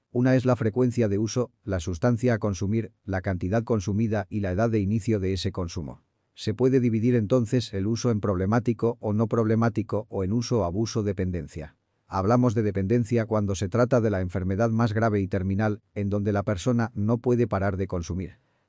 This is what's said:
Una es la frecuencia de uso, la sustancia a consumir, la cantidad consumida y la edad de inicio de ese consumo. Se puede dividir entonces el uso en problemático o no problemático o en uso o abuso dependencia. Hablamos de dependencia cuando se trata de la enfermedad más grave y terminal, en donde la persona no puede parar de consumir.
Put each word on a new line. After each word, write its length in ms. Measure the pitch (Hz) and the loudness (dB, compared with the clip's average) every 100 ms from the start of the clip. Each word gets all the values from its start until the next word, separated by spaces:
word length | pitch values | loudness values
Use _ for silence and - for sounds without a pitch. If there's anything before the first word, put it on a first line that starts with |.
| _ | _
Una 240 | 120 127 131 | 0 4 4
es 80 | |
la 140 | 123 120 | 2 2
frecuencia 500 | 110 123 127 120 107 | 0 2 2 2 2
de 100 | 101 | 2
uso, 360 | 110 127 117 _ | 0 -2 -4 _
la 160 | 101 95 | -6 -4
sustancia 540 | 92 87 123 117 123 | -4 -2 0 2 0
a 60 | 110 | 0
consumir, 520 | 107 98 98 113 107 _ 101 | -2 -2 -2 -2 -4 _ -6
la 160 | 95 | -4
cantidad 420 | 98 90 90 113 | -2 -2 0 -2
consumida 640 | 113 110 104 101 113 107 92 | 0 -2 0 0 0 -2 -4
y 120 | 104 | -4
la 100 | 95 | -2
edad 180 | 90 117 | 0 0
de 120 | 110 | 2
inicio 400 | 95 107 117 107 | 0 0 0 0
de 100 | 95 | 0
ese 220 | 95 101 | -2 -4
consumo. 500 | 92 85 90 69 - _ _ _ | -4 -6 -6 -10 -12 _ _ _
Se 200 | - - | -8 -6
puede 260 | 120 131 131 | 0 2 4
dividir 360 | 120 110 120 123 | 2 2 2 2
entonces 580 | 98 127 110 127 - | 2 2 2 0 -2
el 120 | 98 101 | -4 -2
uso 240 | 113 123 | 0 0
en 120 | 104 | 0
problemático 760 | 101 90 95 117 117 107 113 - | 0 0 2 2 0 0 -2 -2
o 100 | 113 | -2
no 160 | 104 113 | 0 0
problemático 800 | 117 110 113 113 107 104 104 110 | 0 2 2 2 0 -2 -4 -4
o 140 | 107 | -4
en 80 | 95 | 0
uso 300 | 117 117 120 | -2 0 0
o 20 | |
abuso 400 | 87 98 113 117 | 0 -2 -2 -2
dependencia. 720 | 104 98 90 87 71 - 76 _ _ _ _ | -2 -2 -2 -4 -6 -12 -14 _ _ _ _
Hablamos 480 | 95 98 123 123 110 | -2 2 4 4 2
de 80 | |
dependencia 640 | 104 95 95 120 110 117 110 | 0 0 2 0 2 0 2
cuando 280 | 107 101 | 0 0
se 140 | 95 92 | -2 -2
trata 320 | 120 123 123 | 0 2 2
de 100 | 110 | 2
la 120 | 95 | 0
enfermedad 480 | 92 95 92 98 113 | -2 -4 -2 0 0
más 240 | 113 117 | 2 0
grave 260 | 107 113 104 | 0 0 0
y 80 | 92 | 0
terminal, 540 | 98 95 98 107 104 _ | -2 0 0 0 -2 _
en 160 | 107 101 | -6 -2
donde 220 | 104 104 | 0 0
la 120 | 101 | 0
persona 460 | 98 101 131 117 110 101 | 0 -2 0 0 0 -2
no 220 | 104 117 | 0 0
puede 300 | 123 120 113 | 2 2 2
parar 280 | 95 98 92 | 0 0 -2
de 100 | 95 | -4
consumir. 520 | 90 82 90 87 - _ _ | -4 -4 -6 -6 -12 _ _